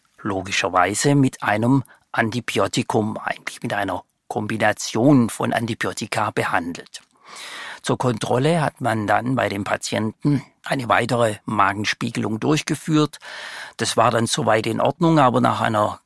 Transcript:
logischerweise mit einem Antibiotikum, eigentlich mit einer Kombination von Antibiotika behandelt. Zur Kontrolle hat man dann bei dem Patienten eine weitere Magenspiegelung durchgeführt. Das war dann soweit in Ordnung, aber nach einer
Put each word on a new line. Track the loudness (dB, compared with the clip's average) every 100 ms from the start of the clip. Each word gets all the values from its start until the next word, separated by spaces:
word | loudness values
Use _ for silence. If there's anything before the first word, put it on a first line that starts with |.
| _ -12
logischerweise | -6 -6 -4 -4 0 2 2 2 2
mit | 4 4 0
einem | -2 0 2 2 0 _ _
Antibiotikum, | -2 -2 -4 -4 -2 -2 -2 -2 0 0 -4
eigentlich | -6 -8 -10 -10
mit | -6
einer | -4 -4 -6 -10 _ -10
Kombination | -6 -6 0 0 0 -4 2 4 6 4
von | 0 -2
Antibiotika | -2 -2 -4 -6 -6 -6 -2 -2
behandelt. | -2 -2 -2 -2 -8 -14 -20 -20 _ -20 -18 -16 -14 -14 -8
Zur | -2 0
Kontrolle | 0 -2 0 2 2 2
hat | 0 -2
man | -2 0 0
dann | 0 2 0
bei | 0
dem | -2
Patienten | -2 -4 -2 -2 -2 -2 0 0 -2 _
eine | -6 -4 2
weitere | 2 2 2 0 0 -4
Magenspiegelung | 0 2 0 -4 -4 -4 -4 -4 -2
durchgeführt. | 0 0 0 -4 0 0 0 -4 -18 -16 -14 -14 -14 -6
Das | -2 2
war | 4
dann | 4 0
soweit | 0 2 2 0
in | 0
Ordnung, | 0 2 4 6
aber | 6 4
nach | 2 2
einer | 0 2 0 -2